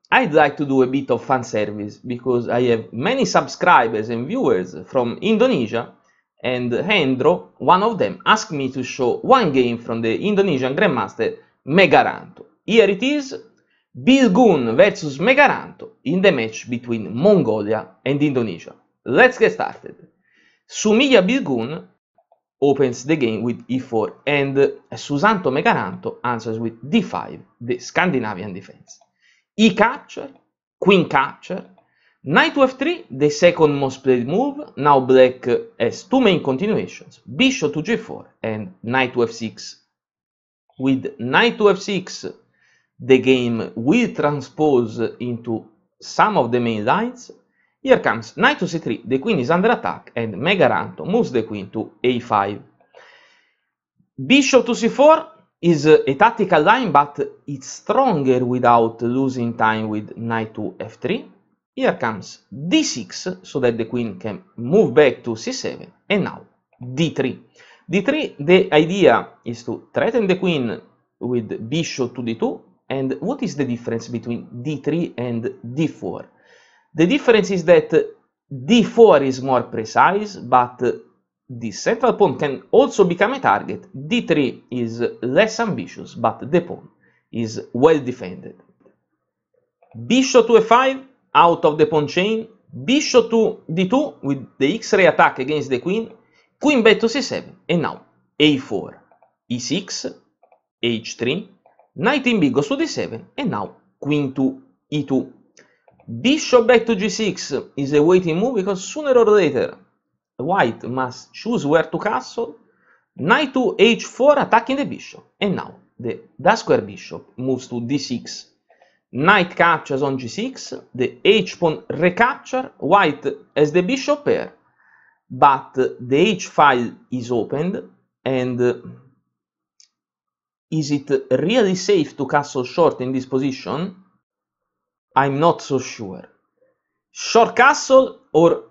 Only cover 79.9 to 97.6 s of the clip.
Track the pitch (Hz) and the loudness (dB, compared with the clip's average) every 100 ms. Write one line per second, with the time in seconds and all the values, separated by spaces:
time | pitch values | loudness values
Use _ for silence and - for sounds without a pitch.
79.9 | 120 143 196 208 190 120 127 123 - 123 | 4 4 2 -4 -10 0 2 2 -2 -4
80.9 | - - _ _ _ - 123 117 92 - | -4 -10 _ _ _ -18 -12 -10 -6 -2
81.9 | 226 240 202 196 123 147 131 - 202 269 | 0 0 2 2 2 -4 -4 2 4 4
82.9 | - 185 175 202 269 117 101 - 104 - | 4 2 2 -2 0 2 2 0 -10 -12
83.9 | 131 147 233 - 156 131 - _ 123 117 | -14 -4 -2 0 0 0 -4 _ -6 -6
84.9 | 117 120 - 120 143 220 - 233 143 90 | -4 -6 -4 0 2 2 0 -4 -4 -8
85.9 | - - - 117 107 131 170 175 - - | -14 -16 -4 -4 -4 -2 -2 -2 -8 -16
86.9 | _ _ _ _ 110 113 107 - 120 147 | _ _ _ _ -8 -6 -8 -8 2 4
87.9 | 156 127 - 95 92 92 - _ _ _ | 4 0 -8 -12 -14 -18 -20 _ _ _
88.9 | _ _ _ _ _ _ _ _ _ _ | _ _ _ _ _ _ _ _ _ _
89.9 | 117 117 247 262 254 226 226 220 233 269 | -12 0 0 4 4 6 4 6 4 4
90.9 | 269 - _ _ 143 170 165 165 156 151 | -2 -10 _ _ 4 6 4 2 2 2
91.9 | 156 147 180 196 220 220 _ _ 120 139 | 2 -2 -2 -2 -2 -6 _ _ -10 -2
92.9 | 277 302 254 - 226 220 - - 160 185 | 0 2 2 4 2 0 -2 -6 -2 0
93.9 | 254 294 - 135 135 117 - 269 226 - | 0 -2 -6 -6 -6 -8 -2 -2 -2 0
94.9 | 202 175 - 160 - 127 151 131 127 170 | 4 4 6 2 2 -4 -4 -4 -4 -2
95.9 | 214 226 - _ _ _ _ 277 277 220 | -6 -6 -14 _ _ _ _ 0 4 4
96.9 | 202 226 - - 85 - - | 4 2 -2 -4 -8 -12 -12